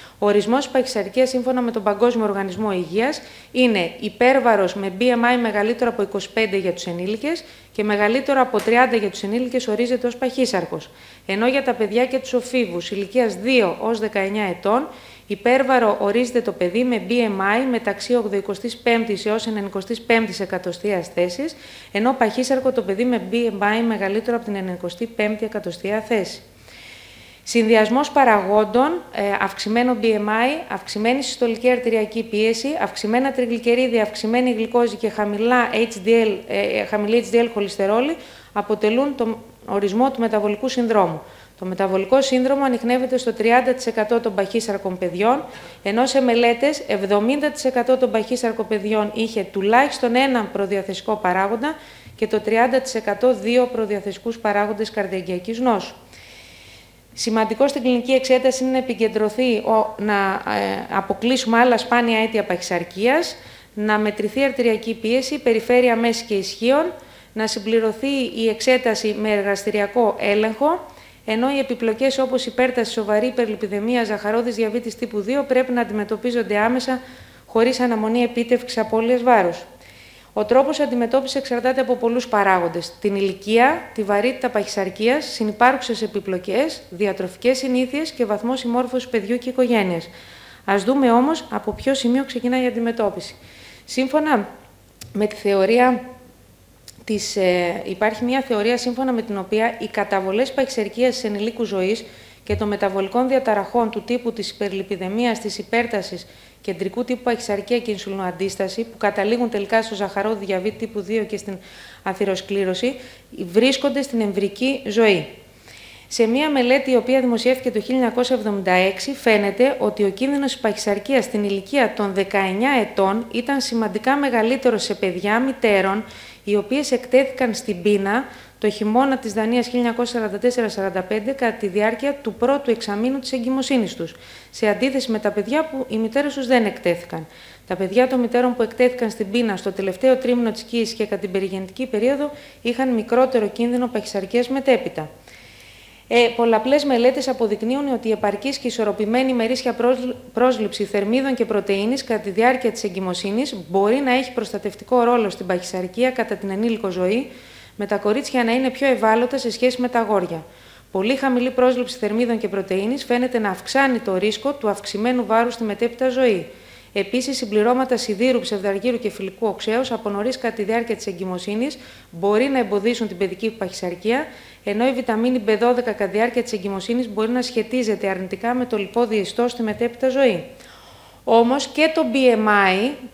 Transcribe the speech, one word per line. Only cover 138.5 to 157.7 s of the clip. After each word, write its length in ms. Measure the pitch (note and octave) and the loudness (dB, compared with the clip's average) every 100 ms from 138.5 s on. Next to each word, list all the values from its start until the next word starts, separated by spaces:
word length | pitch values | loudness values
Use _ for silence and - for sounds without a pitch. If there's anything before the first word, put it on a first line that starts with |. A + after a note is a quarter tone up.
| B3 | 0
που 60 | |
εκτέθηκαν 480 | A3+ - B3 B3 A3 | -2 2 0 2 -4
στην 220 | G#3+ F#3+ | -4 -2
πείνα 260 | A#3 A3+ F#3 | 0 0 -2
στο 140 | G3 | -4
τελευταίο 460 | F#3+ F#3+ F#3 C4 B3+ | -4 -4 2 2 4
τρίμηνο 340 | B3 A#3+ A3+ | 2 2 0
της 100 | A3 | -4
κοίησης 340 | - A#3 A3 - | -6 -4 -2 -2
και 100 | G#3 | -4
κατά 160 | F#3+ | -4
την 100 | F#3+ | -4
περιγεννητική 540 | F#3+ F#3+ F#3+ F#3 A3 B3+ | -4 -4 -6 -8 -8 -6
περίοδο 460 | G#3 B3 C#4 D4 - - - | 0 0 0 -4 -8 -20 -8
είχαν 280 | A#3 A#3+ C4 | -4 -2 0
μικρότερο 580 | A3+ A3+ A#3+ B3+ B3 G#3 | 0 2 2 4 2 0
κίνδυνο 400 | - A#3+ B3 B3 | -2 -2 0 -2
παχυσαρκίας 640 | G#3+ G#3 G3+ F#3+ A#3+ B3 | -4 -4 -6 -2 -2 0
μετέπειτα. 600 | C4+ C4+ A#3+ E3+ - D3+ - - - - - - - - - - | 0 2 2 2 -8 -10 -14 -20 -20 -20 -20 -20 -20 -20 -16 0
Ε, 100 | A#3 A#3 A#3 | 4 4 4
πολλαπλές 480 | A#3 A3 A#3+ C#4+ | 2 4 4 2
μελέτες 440 | C#4+ A#3+ B3 C#4+ C4 | 4 4 4 2 -2
αποδεικνύουν 640 | - A3 G#3 A3 C#4 C#4 | 0 0 0 -2 -2 -2
ότι 140 | B3 A3 | -2 -2
η 40 | |
επαρκής 460 | G#3+ G#3 G3+ C4+ C4 | 0 0 -2 -4 -4
και 100 | A#3+ | -4
ισορροπημένη 640 | A#3 G#3 G#3 G#3 B3 C4 | -2 -2 0 0 2 2
ημερήσια 420 | B3 A3+ B3+ B3 | 0 0 -2 -2
πρόσλ-, 420 | A#3 A#3+ B3+ B3+ B3 - | 0 2 2 -2 -8 -6
πρόσληψη 500 | A3 B3+ A3 G#3 - | 2 2 2 -2 -4
θερμίδων 520 | G3 G#3 G3+ B3+ C4+ B3 | -2 -2 0 0 0 -2
και 100 | A3+ | 0
πρωτεΐνης 580 | G#3 G3 G3 G#3+ C4 | -2 0 -2 0 -2
κατά 160 | - G#3+ | -2 -4
τη 100 | G3 | -2
διάρκεια 420 | F#3 A#3+ B3+ A#3 | 2 4 4 0
της 120 | A3+ | -4
εγκυμοσύνης 720 | G#3 F3+ F#3 F3+ G3 G#3+ C#4+ G3 D#3+ | -6 -4 -4 -4 -2 -2 -2 -6 -2
μπορεί 260 | F#3+ G3+ C4 | 2 4 2
να 180 | C4 | 2
έχει 180 | B3+ B3+ | 0 0
προστατευτικό 720 | - G#3 G3+ G#3 - - B3 | -6 -6 -6 -6 -8 0 4
ρόλο 260 | A#3 A#3+ G3+ | 4 4 2
στην 160 | - F#3 | -2 -2
παχυσαρκία 640 | F3+ F3+ F#3 F3+ A3+ B3+ | -2 -2 -6 -4 0 0
κατά 240 | B3 A3 G3 | 0 -4 -4
την 140 | G3 | -4
ενήλικο 400 | F#3+ A#3 A3+ G3 | -2 -2 0 -2
ζωή, 420 | F3+ F#3 A3+ C#4+ - - - - | 0 0 0 -4 -12 -20 -20 -16